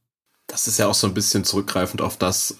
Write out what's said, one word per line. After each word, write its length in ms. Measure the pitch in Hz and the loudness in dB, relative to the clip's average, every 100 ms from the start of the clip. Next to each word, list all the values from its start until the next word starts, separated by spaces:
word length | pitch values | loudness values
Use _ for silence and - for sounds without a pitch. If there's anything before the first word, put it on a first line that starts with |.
| _ _ _ _ - | _ _ _ _ -10
Das 180 | - 113 | -4 -2
ist 140 | 107 | 2
ja 80 | 104 | 2
auch 80 | 101 | 4
so 100 | 104 | 2
ein 80 | |
bisschen 300 | 95 101 101 | 0 0 0
zurückgreifend 580 | 92 98 98 92 90 - | 0 -2 0 0 -2 -2
auf 160 | - - | -4 0
das, 400 | 92 95 - | 0 0 -2